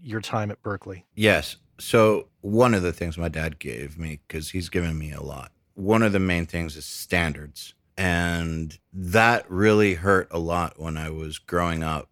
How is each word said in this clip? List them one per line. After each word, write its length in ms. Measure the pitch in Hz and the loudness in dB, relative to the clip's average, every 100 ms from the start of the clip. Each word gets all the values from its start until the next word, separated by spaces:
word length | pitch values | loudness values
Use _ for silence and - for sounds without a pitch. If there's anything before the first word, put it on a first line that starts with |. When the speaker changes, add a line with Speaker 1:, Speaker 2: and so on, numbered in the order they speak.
Speaker 1:
your 180 | 156 107 | -10 -8
time 320 | - 117 104 | -4 -4 -4
at 100 | 101 | -6
Berklee. 420 | 110 98 - 90 _ - | -8 -8 -10 -16 _ 0
Speaker 2:
Yes. 400 | 107 87 - - _ - | 4 4 0 -12 _ -16
So 480 | - 120 110 101 - _ | 2 6 6 4 -2 _
one 320 | 98 110 123 | -2 4 6
of 100 | 104 | 4
the 80 | 87 | 0
things 260 | 80 87 82 | -2 -6 -4
my 120 | 85 | -4
dad 300 | 78 80 76 | -4 -6 -6
gave 380 | 73 57 69 78 | -10 -10 -10 -10
me, 220 | 80 76 - | -10 -10 -10
'cause 220 | 80 78 | -10 -6
he's 180 | 95 85 | -8 -4
given 300 | 92 85 78 | -2 -2 -4
me 160 | 76 | -8
a 100 | 71 | -10
lot, 300 | 71 69 - _ _ | -12 -12 -16 _ _
one 300 | - 98 110 | -8 2 4
of 80 | 113 | 4
the 80 | 98 | 2
main 260 | 95 87 82 | 2 0 -2
things 300 | 87 82 73 | -4 -6 -8
is 80 | |
standards. 880 | - - - 90 82 73 73 - - _ _ - | -14 -12 -2 0 0 -2 -12 -16 -20 _ _ -4
And 840 | 92 87 87 85 85 80 80 - _ | 0 0 0 -2 -4 -4 -8 -12 _
that 580 | 95 90 107 113 120 - | -10 0 4 4 4 -2
really 440 | 90 107 107 104 | 2 4 6 4
hurt 340 | 85 95 95 - | 2 2 2 2
a 80 | 85 | -4
lot 400 | 82 87 82 - | -2 0 -2 -4
when 200 | 80 78 | -8 -6
I 120 | 78 | -6
was 280 | 78 78 78 | -8 -10 -12
growing 460 | - 87 87 80 | -4 0 0 0
up, 260 | 80 76 - | -2 -4 -6